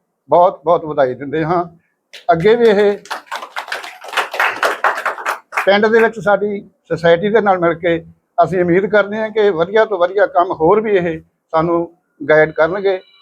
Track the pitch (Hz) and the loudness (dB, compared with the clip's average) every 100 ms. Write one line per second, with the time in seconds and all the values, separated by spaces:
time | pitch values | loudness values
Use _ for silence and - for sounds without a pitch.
0 | _ _ - 156 180 185 156 170 160 147 | _ _ -2 2 2 0 -2 -2 -2 -2
1 | 131 123 139 156 156 175 175 - _ _ | -2 -2 -6 -4 -2 -2 -4 -12 _ _
2 | _ - - 170 196 240 233 202 202 202 | _ -10 -2 0 2 4 4 4 2 0
3 | - - - - - - - - - - | -8 -14 -12 -14 -12 -14 -12 -12 -14 -18
4 | - - - - - - - - - - | -12 -8 -6 -4 -4 -2 -4 -2 -4 -4
5 | - - - - _ - - 202 220 226 | -8 -8 -8 -10 _ -6 0 2 4 2
6 | 226 220 196 196 208 202 - _ - 165 | 2 0 -2 0 -2 -6 -12 _ -8 -2
7 | 165 170 208 214 202 185 170 165 170 165 | 2 2 2 0 2 2 0 -2 -2 -2
8 | 165 - _ - 165 185 175 175 196 208 | -6 -20 _ 0 0 2 0 0 2 0
9 | 196 214 220 214 208 160 170 214 214 190 | 0 -2 -4 0 0 2 0 2 0 0
10 | 180 196 185 180 180 156 160 208 220 196 | -2 0 0 2 0 2 2 2 2 0
11 | 175 160 - _ _ 160 165 170 170 _ | 0 -6 -12 _ _ -2 0 -2 -4 _
12 | _ - 143 156 156 151 160 196 196 185 | _ -8 2 4 4 2 -2 0 -2 -2
13 | - _ | -6 _